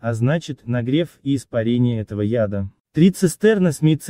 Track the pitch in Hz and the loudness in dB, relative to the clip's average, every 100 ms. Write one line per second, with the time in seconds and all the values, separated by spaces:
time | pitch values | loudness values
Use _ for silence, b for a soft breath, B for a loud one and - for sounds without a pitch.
0 | 113 113 123 165 156 131 117 123 117 147 | -6 0 0 0 -4 -10 -6 -4 0 -2
1 | 165 _ 139 139 - 120 113 120 123 113 | -2 _ -4 -4 -4 -4 0 2 0 -2
2 | 104 104 104 117 104 101 98 - _ - | -4 -4 -2 0 -2 -4 -8 -12 _ 2
3 | 185 185 175 - 214 214 180 143 156 156 | 2 4 -2 2 2 2 0 2 0 2